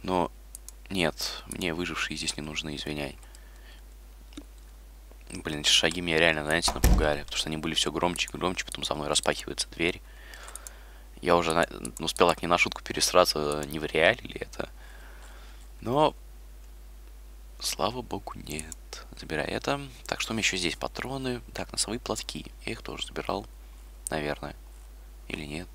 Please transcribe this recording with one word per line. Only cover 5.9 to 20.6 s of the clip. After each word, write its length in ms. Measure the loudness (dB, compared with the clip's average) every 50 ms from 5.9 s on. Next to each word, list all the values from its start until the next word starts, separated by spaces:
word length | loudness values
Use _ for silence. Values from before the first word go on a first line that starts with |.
| 4 4
меня 160 | 0 4 6 8
реально, 260 | 8 8 8 6 4
знаете, 280 | 4 4 4 4 2 4
напугали. 480 | 6 8 8 10 8 8 4 4 2
Потому 160 | -2 -4 -2 -2
что 100 | -2 0
они 80 | -2
были 160 | -2 0 0
все 180 | 2 2 2 2
громче 380 | 2 4 2 2 2 2 -2 -4
и 80 | -2
громче, 300 | 0 0 0 0 0 -6
потом 180 | -6 -6 -6 -2
за 100 | -2 -2
мной 140 | 0 0 2
распахивается 580 | 2 4 4 4 2 2 -4 -8 -4 -4 -6 -6
дверь. 320 | -2 0 2 2 2 -2 -10 -16 -18 -18 -16 -16 -16 -14 -14 -14 -14 -14 -16 -16 -16 -16 -18 -18 -18 -18 -18 -18 -16 -2
Я 140 | 4 6 6
уже 180 | 6 6 6 4
на-, 120 | 4 4 2 0 -8 -8 -8 -6 -4
успел 280 | -4 -4 4 6 6 6
так 140 | 6 4
не 60 | 2 2
на 100 | 4 4
шутку 240 | 4 2 0 -6
пересраться, 840 | -6 -4 0 0 0 6 8 8 8 8 4 0 0 0 0 -2 -2
не 120 | -4 -4 -4
в 60 | -4
реале 340 | 0 4 6 6 6 6 4
ли 160 | -4 -10 -8 -8
это. 300 | -8 -8 -6 -8 -8 -8 -8 -18 -18 -18 -16 -16 -16 -16 -16 -16 -16 -18 -16 -18 -18 -18 -18 -18 -18 -18 -16 -8
Но, 340 | -4 0 4 4 4 4 2 -2 -18 -18 -18 -18 -18 -18 -18 -18 -18 -18 -18 -18 -18 -18 -18 -18 -18 -18 -18 -18 -18 -18 -16 -16 -16 -16 -14 -6
слава 440 | -4 -4 0 2 0 0 0 -4
богу, 320 | -6 -6 -6 -6 -6 -8 -10
нет. 720 | -10 -8 -8 -8 -8 -8 -10 -14 -14 -14 -14 -14 -14 -14 -14 -14 -14
Забирай 280 | -6 -4 -2 -2 0
это. 340 | 0 -2 -2 0 0 -2 -2 -4 -10 -12 -14 -6
Так, 160 | -6 -4 -4
что 120 | -2 -2
у 20 | 0
меня 80 | 2
еще 160 | 2 2 2
здесь? 180 | 2